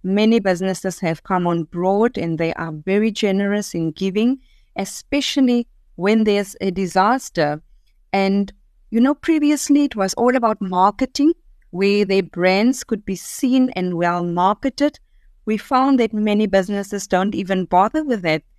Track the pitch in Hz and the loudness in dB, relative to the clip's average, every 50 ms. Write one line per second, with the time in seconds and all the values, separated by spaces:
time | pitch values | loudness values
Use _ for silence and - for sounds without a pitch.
0 | - 185 190 202 214 220 226 233 196 196 180 175 190 190 185 - - 190 185 - | -2 0 0 2 4 4 4 2 2 0 -2 0 -2 -4 -4 -4 -6 -8 -6 -4
1 | - 165 165 - _ - 196 180 175 175 170 170 160 160 - 170 175 185 196 202 | -4 -4 -4 -4 _ -2 -2 0 0 0 0 -2 -4 -6 -6 -2 0 0 2 2
2 | 220 233 - - - 170 165 156 170 165 - - 165 165 156 151 151 185 190 208 | 2 0 0 -2 -4 -4 -2 -2 -2 -4 -4 -6 -8 -10 -10 -10 -4 0 0 2
3 | 214 226 208 - - 202 190 196 202 202 202 208 202 - - 170 165 160 151 - | 0 0 -2 0 -2 0 0 0 0 0 -2 -2 -4 -4 -4 -4 -4 -4 -4 -2
4 | - 196 180 208 220 240 269 262 _ _ _ _ _ _ _ - 196 - - - | -4 -2 0 0 0 0 0 -2 _ _ _ _ _ _ _ -10 -8 -8 -10 -16
5 | - _ - 294 277 - - 285 269 247 240 240 233 _ _ _ _ _ _ - | -10 _ -4 -2 -2 -2 0 2 2 2 2 0 -2 _ _ _ _ _ _ -4
6 | 170 196 220 226 220 208 202 202 202 196 - - - 196 180 185 196 175 - 190 | 0 2 2 4 4 2 2 0 -2 -4 -8 -6 -6 -4 -2 -2 -4 -2 0 2
7 | 190 214 247 262 - - _ - 156 147 143 151 _ _ _ _ _ _ _ _ | 2 2 2 0 -4 -6 _ -2 -2 -2 -2 -6 _ _ _ _ _ _ _ _
8 | _ _ - 196 196 190 196 202 202 196 - _ _ _ _ _ _ _ - 233 | _ _ -2 0 2 2 2 0 -2 -4 -8 _ _ _ _ _ _ _ 0 0
9 | 240 269 294 _ - - 330 311 294 294 302 277 - - 285 285 285 285 - 214 | 2 2 0 _ 0 0 0 2 4 2 0 0 0 0 2 2 2 0 -2 -2
10 | 190 190 - - 226 247 247 262 233 220 220 - 202 185 180 180 185 208 208 - | -4 -4 -2 0 0 0 2 2 0 0 -2 -2 -6 -4 0 2 2 2 2 0
11 | 262 254 _ - 277 311 339 _ _ - - _ _ _ - 175 196 202 202 208 | -4 -4 _ 2 2 2 2 _ _ -20 -20 _ _ _ -4 0 0 2 2 2
12 | 208 190 196 196 190 151 - 170 175 185 185 196 214 247 254 - - - 226 208 | 2 2 2 0 0 -2 -4 0 2 2 4 4 2 2 0 -2 -4 -6 -6 -6
13 | - - 190 175 - - - - - 254 247 262 254 254 - - 180 180 180 165 | -4 -8 -8 -8 -10 -14 -8 -4 -2 2 2 2 2 2 0 -4 -4 -4 -2 -2
14 | 175 175 175 175 175 175 170 175 180 190 - _ - 277 - - 277 294 - - | -2 0 0 -2 -2 -4 0 2 2 2 0 _ -4 -6 -2 0 -2 -2 -2 -4
15 | _ _ _ _ _ - _ _ _ - 220 208 - - 285 254 262 277 277 247 | _ _ _ _ _ -20 _ _ _ -4 -4 -4 -4 -2 0 2 2 4 4 2
16 | 233 214 220 208 208 214 208 208 214 208 190 196 185 190 202 202 202 196 - 202 | 2 0 0 -2 0 0 2 2 2 2 2 0 0 0 -4 -6 -6 -6 -8 -10
17 | - - - 180 190 202 202 - 196 180 190 185 185 - - 180 190 220 - 311 | -4 -2 0 0 0 0 -2 -4 -4 -2 -2 -2 -2 2 4 4 4 4 2 -2
18 | 311 294 240 208 175 165 156 160 _ _ _ | -2 -2 -4 -2 0 -2 -2 -2 _ _ _